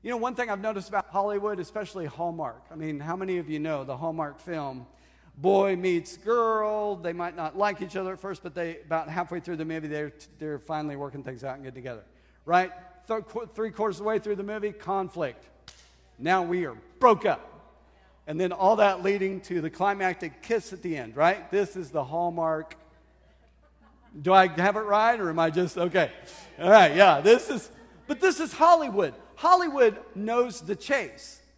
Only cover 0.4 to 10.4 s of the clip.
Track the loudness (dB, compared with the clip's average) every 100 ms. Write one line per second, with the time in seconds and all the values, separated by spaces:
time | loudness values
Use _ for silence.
0.4 | -4 -4 -6 -8 -6 -6 -4 -4 -2 -4
1.4 | -4 -6 -8 -10 -10 -10 -10 -6 -8 -6
2.4 | -10 -12 _ -12 -8 -8 -8 -6 -4 -6
3.4 | -4 -6 -4 -6 -6 -6 -6 -6 -8 -8
4.4 | -10 -8 -8 -10 -18 _ _ _ _ -4
5.4 | 2 4 2 0 0 -2 -4 -10 -2 0
6.4 | 2 0 -2 -2 -4 -6 -8 -6 -8 -6
7.4 | -8 0 -2 -2 -8 -6 -8 -8 -10 -12
8.4 | -12 -8 -8 -8 -6 -6 -4 -6 -6 -8
9.4 | -8 -8 -6 -8 -6 -8 -8 -12 -20 -14